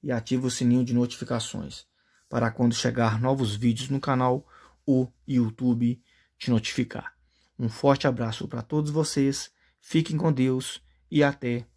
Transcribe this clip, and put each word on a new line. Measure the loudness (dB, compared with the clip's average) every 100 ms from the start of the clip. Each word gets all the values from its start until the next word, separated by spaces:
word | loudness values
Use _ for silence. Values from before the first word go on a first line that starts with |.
e | -4
ative | -4 -2 -2 0
o |
sininho | 0 2 4 4
de |
notificações | 0 0 -4 -6 -6 -6 -8 -10 -14 -20 _ _ _ _
para | 0 0
quando | 2 0 2
chegar | 0 2 2 2
novos | 0 0 0 0
vídeos | 0 0 -2
no | -4
canal, | 0 2 2 0 -4 -20 -20 _ 0
o | 2 2 _ -2
YouTube | 0 0 0 0 2 0 -2 _ _ _ _
te | 0
notificar. | 0 0 -4 -4 -6 -14 _ _ _ _ _
Um | -6
forte | 0 2 4 2
abraço | 0 -4 -6 -8
pra | -10
todos | -4 -4 -2
vocês, | -2 -2 0 0 0 -8 _ _ _
fiquem | -2 0 0 0
com | 0
Deus | 2 2 0 -4 -12 _ _ _
e | 2
até | 2 2 -4 -4 -6